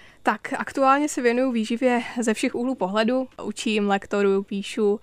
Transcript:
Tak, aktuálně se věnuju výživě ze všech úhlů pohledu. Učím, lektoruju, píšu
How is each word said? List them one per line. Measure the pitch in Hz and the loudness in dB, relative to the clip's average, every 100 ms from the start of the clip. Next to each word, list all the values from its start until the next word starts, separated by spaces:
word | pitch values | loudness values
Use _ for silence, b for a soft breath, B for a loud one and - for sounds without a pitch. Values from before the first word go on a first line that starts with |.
| B B | B B
Tak, | 240 214 - | -2 -2 -4
aktuálně | 262 - 277 262 277 294 | -8 -6 2 4 4 2
se | 285 | 0
věnuju | 240 240 262 | 0 2 0
výživě | 233 214 233 254 240 B 247 | 0 -2 0 2 0 B -2
ze | 220 | -2
všech | 220 262 | 0 -2
úhlů | 233 254 | -2 -4
pohledu. | 262 185 214 220 262 254 - | -2 -2 0 2 0 -2 -8
Učím, | 208 - 220 208 202 | -10 -4 -2 0 2
lektoruju, | 196 - 202 202 196 | 0 0 2 2 2
píšu | 202 196 - - 208 208 | -2 -6 -6 0 0 0